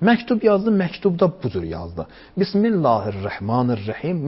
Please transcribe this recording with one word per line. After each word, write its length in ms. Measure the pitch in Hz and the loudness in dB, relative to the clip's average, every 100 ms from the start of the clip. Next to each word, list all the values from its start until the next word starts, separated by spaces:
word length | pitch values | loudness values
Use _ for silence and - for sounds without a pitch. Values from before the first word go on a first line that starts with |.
Məktub 420 | 190 233 240 233 | 2 2 2 0
yazdı, 260 | 220 202 214 | 4 2 2
məktubda 600 | 202 175 - 202 175 185 - | 2 0 0 -2 2 0 0
bu 60 | 127 | -4
cür 120 | 95 | -4
yazdı. 440 | 82 82 85 87 - - - - | -6 -8 -8 -10 -12 -12 -12 -4
Bismillahirrahmanirrahim. 1800 | 190 196 226 208 143 110 107 98 98 - 101 123 123 117 101 107 151 175 | 0 2 2 2 2 2 0 -6 -6 -6 -2 0 2 0 -4 -6 -4 -4